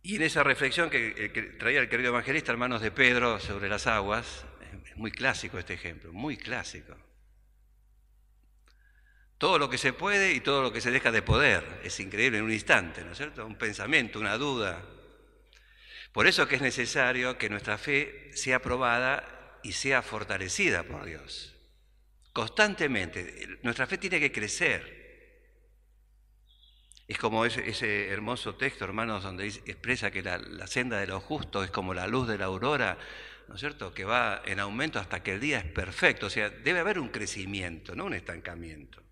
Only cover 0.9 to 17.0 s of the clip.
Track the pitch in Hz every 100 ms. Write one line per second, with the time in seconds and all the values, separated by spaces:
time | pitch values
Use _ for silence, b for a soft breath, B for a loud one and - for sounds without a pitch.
0.9 | 135 113 107 104 117 107 - 110 139 120
1.9 | 117 123 120 117 147 147 117 123 120 107
2.9 | 101 131 123 120 107 87 101 98 101 131
3.9 | 110 98 107 117 - - - - - -
4.9 | - 110 - 131 120 90 92 87 90 85
5.9 | 73 85 87 143 127 - 120 - - -
6.9 | - - - - - _ _ _ _ _
7.9 | - _ _ _ _ _ _ - b b
8.9 | b b b b _ 165 175 139 123 135
9.9 | 120 185 202 196 143 - 139 127 113 117
10.9 | 127 123 113 98 110 143 95 80 82 90
11.9 | - 95 101 127 110 110 110 - 135 90
12.9 | 82 85 85 147 - 110 104 113 104 104
13.9 | 151 117 107 104 110 143 127 101 87 90
14.9 | - - - - _ _ B B B B
15.9 | B B - 156 185 147 131 135 120 117
16.9 | 151